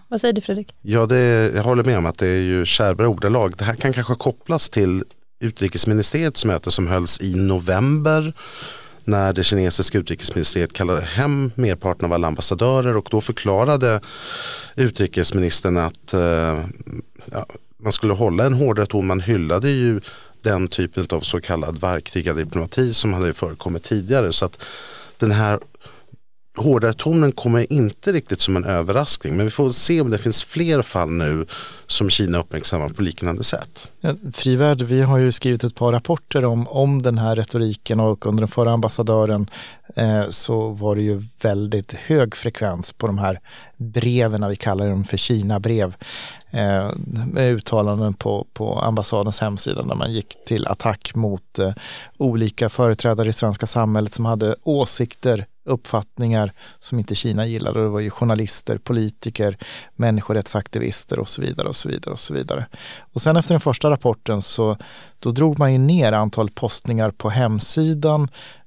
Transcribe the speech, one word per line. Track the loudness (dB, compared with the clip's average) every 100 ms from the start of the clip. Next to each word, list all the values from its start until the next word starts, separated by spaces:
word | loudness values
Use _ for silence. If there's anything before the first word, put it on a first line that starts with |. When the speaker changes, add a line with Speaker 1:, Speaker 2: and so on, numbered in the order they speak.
| -6
Speaker 1:
Vad | -2
säger | 0
du, | 0
Fredrik? | -2 -6 -6 -12
Speaker 2:
Ja, | 0 2 4
det, | 4 6 6 4
jag | 2
håller | 2 2
med | 4 2
om | 2
att | 0
det | 2
är | 2
ju | 2 2 2
kärvare | 2 2 4 2
ordalag. | 2 2 2 2 0
Det |
här | -2
kan | 0 0
kanske | 0 -2
kopplas | -2 -2 -4 -2 -2 0
till | 2 2 0 -4 -12 -20 -8
utrikesministeriets | -6 -2 -2 0 2 2 2 0 0 0
möte | 0 0 0
som | 0 2
hölls | 2 2 0
i | 0
november, | 0 2 2 2 2 2 2 2 2 0 -6 -14 -16 -14 -16 -18 -8
när | 0 2 2
det | 2
kinesiska | 2 2 2 2 0 0
utrikesministeriet | -2 -4 -4 -2 0 0 -2
kallade | -2 0 0
hem | -2 0 0 0 -2
merparten | 0 0 0 -2 -2
av | 0
alla | 0 0
ambassadörer, | 0 -2 2 2 2 2 0
och | 0
då | -2
förklarade | -2 -2 0 2 2 2 2 0 -2 -14 -12 -10 -10 -12 -8 0
utrikesministern | 0 2 0 2 0 2 2 2 2 0
att, | 0 -4 -4
eh, | 0 2 2 2 -2 -4 -10 -14 -14 -14 -18 -12
ja, | -10 -10 -14 -20 -8
man | -2
skulle | 0 2
hålla | 2 2 4 4
en |
hårdare | 4 4 2 2
ton. | 2 2
Man | 0
hyllade | 2 0 2 2 2
ju | 2 2 0 -4 -14 -20 -6
den | 0 0 0
typen | 0 -2 -2 -2
av | -2
så | -2 -4
kallad | -2 -2 -4 -4
vargkrigardiplomati | -2 -2 -4 -4 -2 -2 -2 -4 -2 0 0
som | 2 0
hade | 0 0
förekommit | -2 -6 -6 -6 -6
tidigare. | -2 -2 0 2 2
Så | 2
att | -2 -4 -16 -16 -18 -18 -20 -2
den | 2
här | 4 2 0 -4 -20 -20 -20 -20 -20 -20 -20 -16 -2
hårdare | 2 4 4
tonen | 0 0 2 2
kommer | 2 2 2 2
inte | 2 0 0 -2
riktigt | -2 -2 0
som | 2 0
en |
överraskning, | 0 0 2 0 2 0 0 0
men | 0
vi |
får | 2 2
se | 2 2 2
om | 2
det | 0
finns | 0 0
fler | -2 -2 0 2
fall | 0 -2 0
nu | 0 0 -2 -4 -10 -14 -16 -4
som | -2 2
Kina | 2 2 0
uppmärksammar | -2 -6 -4 -2 -2
på | -2
liknande | -4 -2 -4 -2
sätt. | -2 -2 -6 -14 -16 -6
Speaker 3:
Ja, | -4 -4 -8
Frivärd, | -4 0 2 4 2
vi | 2 2
har | 4 4
ju | 2
skrivit | 2 0 0
ett | -2
par | 0 2
rapporter | 2 0 -4 -2 0
om, | 2 0 -2
om | 0 2 2
den | 0 0
här | 2 0
retoriken, | -2 -2 -2 -4 -2 0
och | 2 0 0
under | 0
den | 0
förra | 2 2
ambassadören, | 2 0 0 2 2 2 2 -2 -8 -18 -18 -10 -2
eh, | 0 2 0
så | -2 -2 -2 -2
var | -2 0 0
det |
ju | 0 -2 -6 -4
väldigt | -2 0 -2 -2 -4
hög | -10 0 2 2 0
frekvens | -6 -4 -4 -4 -6
på | -4 -2
de | 0
här | -2 -2 -8 -20 -20 -12
breven, | -6 -2 0 2 2 0 -2
vi | -2
kallar | -2 0 0
dem | 0
för | -2 -2
Kina-brev, | 0 0 0 0 0 0 0 -4 -14 -12 -12 -16 -10
eh, | -2 0 0 -2 -6 -6 -6 -4
med | 0 2
uttalanden | 0 0 2 2 2 0
på, | -2 -2 -2 -4
på | -6 -4
ambassadens | -2 0 0 0 0 -2 -2
hemsida | -4 -4 -4 -4
där | -4
man | -2 -2
gick | -4 -6 -12 -4
till | -2 -2
attack | -2 -2 -4 -6
mot, | -4 -2 -4 -6 -2
eh, | -2 -2 -10 -16 -16 -4
olika | 0 2 0 0 -2
företrädare | 2 2 2 2 2 0
i |
svenska | 0 0 0 -2
samhället | 0 2 2 0
som | -2
hade | -2 0 0 0
åsikter | 0 0 0 -2 -4 -2 0 0 -2 -12
uppfattningar | -4 -4 -2 -4 -4 -4 0 2 0 -4 -20 -20
som | -6 -4
inte | -2
Kina | -2 -2 -2 -2
gillar. | -2 -2 0
Och |
det | 0
var | -2
ju | -4
journalister, | -2 0 2 0 -4 -4 -4
politiker, | -2 -2 -2 -4 -8 -2 -2 -2 -8 -16 -12 -2
människorättsaktivister | 2 2 0 -2 0 -4 -4 -4 -4 -4 -4 -4
och | -4
så | -4
vidare | -4 -4 -6
och | -4
så | -6
vidare | -6 -8
och | -8
så | -6
vidare. | -6 -4 -6 -8 -12 -18 -18 -12
Och | -4
sen | 2 2
efter | 4
den | 2
första | 2 0 2
rapporten | 2 2 0 -2 -4
så, | -2 0 0 0 -6 -20 -20 -8
då | -4
drog | 0 2 2
man | 2
ju | 4
ner | 4 4 4
antal | 2 0 0 -2
postningar | -2 -6 -4 -2 0 0
på | -2 -2
hemsidan, | 0 2 0 -2 0 0 2 2 2 0 -4 -20 -20